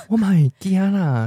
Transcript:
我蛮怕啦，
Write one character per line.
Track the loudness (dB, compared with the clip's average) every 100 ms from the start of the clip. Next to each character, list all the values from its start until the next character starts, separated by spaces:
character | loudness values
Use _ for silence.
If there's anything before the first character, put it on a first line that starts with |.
| -4
我 | -2
蛮 | 2 2 2 -2
怕 | -2 0 0
啦， | 0 -2 -2